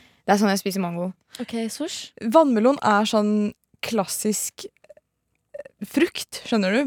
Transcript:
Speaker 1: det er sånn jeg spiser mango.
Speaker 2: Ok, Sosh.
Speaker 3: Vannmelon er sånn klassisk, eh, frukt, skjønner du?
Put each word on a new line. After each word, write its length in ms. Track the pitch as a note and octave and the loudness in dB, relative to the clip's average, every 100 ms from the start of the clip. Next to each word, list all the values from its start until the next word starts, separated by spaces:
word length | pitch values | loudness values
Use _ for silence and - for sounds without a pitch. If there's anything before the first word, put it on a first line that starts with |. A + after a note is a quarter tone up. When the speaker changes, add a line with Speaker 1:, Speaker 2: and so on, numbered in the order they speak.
| _ _ - | _ _ 0
Speaker 1:
det 60 | |
er 60 | G3+ | 2
sånn 80 | G#3 | 4
jeg 100 | G3 | 2
spiser 220 | G3+ F#3+ | -2 -4
mango. 300 | F3+ E3+ F3+ - _ - | -4 -4 -6 -8 _ -12
Speaker 2:
Ok, 140 | B3 A#3 A3+ | -8 -6 -6
Sosh. 420 | - D#4+ - - - | -6 -8 -8 -14 -8
Speaker 3:
Vannmelon 580 | A3+ C4+ D4+ A3+ A#3 C#4+ | 2 4 6 4 4 2
er 240 | - G#3 G#3+ | 2 2 2
sånn 260 | A3 G#3 G#3+ G#3 - _ _ | 2 2 0 0 -4 _ _
klassisk, 840 | - A3+ F#3 - G#3+ G#3 - - - | -4 -2 -2 -2 -2 -2 -4 -10 -18
eh, 1040 | - _ - _ _ _ _ _ - - _ G#3 | -18 _ -20 _ _ _ _ _ -16 -16 _ -4
frukt, 560 | - F4 - - - - | 0 0 -2 -12 -12 -2
skjønner 280 | A3+ F#3 | 0 2
du? 100 | G#3+ | 0